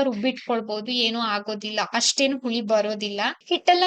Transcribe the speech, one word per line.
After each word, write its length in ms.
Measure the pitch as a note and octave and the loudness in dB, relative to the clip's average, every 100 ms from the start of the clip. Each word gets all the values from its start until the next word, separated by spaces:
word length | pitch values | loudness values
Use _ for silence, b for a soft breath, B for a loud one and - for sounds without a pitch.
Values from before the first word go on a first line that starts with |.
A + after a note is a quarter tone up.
ರುಬ್ಬಿಟ್ಕೊಳ್ಬಹುದು, 880 | C4+ G#3+ A#3+ B3+ - A#3 G#3+ G#3+ G#3+ | 2 2 0 -2 -2 -2 -2 -4 -2
ಏನೂ 280 | B3 A3+ A#3 | 0 0 0
ಆಗೋದಿಲ್ಲ, 600 | A3+ G#3 G#3 G#3+ G#3+ G#3+ F#3+ | 0 -2 -2 -6 -4 -2 -2
ಅಷ್ಟೇನು 440 | - - - C4+ C4+ | 0 0 2 2 0
ಹುಳಿ 240 | B3+ A3+ | -2 -2
ಬರೋದಿಲ್ಲ. 600 | G#3+ A3 G#3 G#3+ G#3 G3+ A3 D#4 - | 2 2 2 -2 -4 -2 -2 -4 -4
ಹಿಟ್ಟೆಲ್ಲ 380 | F4 - F4+ | 0 4 4